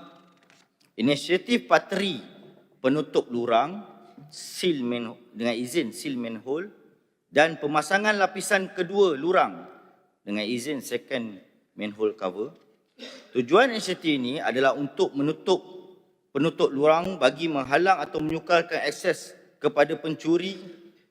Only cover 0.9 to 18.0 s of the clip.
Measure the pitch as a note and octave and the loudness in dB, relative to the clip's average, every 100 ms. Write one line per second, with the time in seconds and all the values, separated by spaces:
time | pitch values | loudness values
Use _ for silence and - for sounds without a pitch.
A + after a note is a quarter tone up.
0.9 | - A#2+ C#3 - F3+ - A#3+ - E3 - | -2 0 0 2 0 2 0 4 2 2
1.9 | F#3+ G3 C3+ - - - - _ _ C3 | -2 -2 -4 -8 -18 -20 -20 _ _ 0
2.9 | D3 D3+ D#3 C3 A#2+ A#2 A2+ C#3+ G3+ - | 0 0 -2 0 -2 2 2 2 -4 -14
3.9 | - - - - - - - F#3 D3 A#2+ | -20 -20 -20 -20 -18 -14 -4 -2 0 -2
4.9 | A#2+ A2+ - - G#2+ A#2 A2+ B2 D#3+ A#2 | -4 -6 -12 -16 -6 -4 -2 -4 -4 -4
5.9 | G#2+ - B2 A#2 A2 A2+ D3+ G#3 - _ | -6 -8 -6 -6 -8 -6 -6 -6 -14 _
6.9 | _ _ _ _ C#3+ D#3+ D#3 D3 D3+ D3 | _ _ _ _ 2 2 2 -2 0 0
7.9 | G3 G#3+ G3+ F#3 G3 - G3+ F#3 - F3 | 2 2 2 0 0 0 0 0 -4 -2
8.9 | G3+ F#3+ C3+ D#3+ F#3 B2+ B2+ - - - | 4 4 4 2 4 2 -2 -16 -20 -20
9.9 | _ _ _ G2+ G#2 G#2 A#2+ C3 C#3 - | _ _ _ -8 -4 -2 -4 -4 -6 -6
10.9 | A#2+ - B2 A2+ F#2+ - _ _ - G#2 | -8 -6 -6 -6 -12 -20 _ _ -10 -10
11.9 | G#2 G#2+ - F#2+ F#2 B2+ - _ _ _ | -2 -2 -2 -4 -4 -8 -10 _ _ _
12.9 | - - - - B2 A#2+ F#3 C4 A3 F#3+ | -20 -18 -18 -6 -4 4 6 6 2 -4
13.9 | F3 D#3+ C#3+ B2 D3 G2 A#2+ C3+ C#3 C#3 | -2 0 0 0 -2 -2 2 2 2 -2
14.9 | - F#3 C#3 D3 D#3 - F3+ - - - | 0 -2 0 -2 -2 0 0 -2 -18 -20
15.9 | - _ _ _ C#3 D#3+ D#3 D#3+ C3+ D3 | -20 _ _ _ -2 -2 2 0 4 4
16.9 | D#3+ F#3 F#3 B2+ D3 E3 D3 C3 D3 F#3 | 4 2 2 2 2 -2 -2 0 2 4
17.9 | F3 | 2